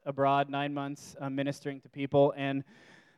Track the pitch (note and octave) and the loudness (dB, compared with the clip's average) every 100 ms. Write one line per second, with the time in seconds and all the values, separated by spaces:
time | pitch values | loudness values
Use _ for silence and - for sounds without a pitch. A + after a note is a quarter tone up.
0 | C#3+ C#3 C#3 C#3+ C#3+ C#3 C#3+ C#3+ C#3 C#3+ | -8 0 2 4 0 -2 -4 -4 -6 -10
1 | - - C3+ C3+ C#3 C#3+ D3 C#3 C3 C#3+ | -14 -10 -6 -2 -4 -4 -8 -12 -16 -8
2 | C#3 C#3+ C#3+ C#3 C#3 C#3 - - - - | 2 6 6 4 -2 -4 -6 -20 -20 -20
3 | _ | _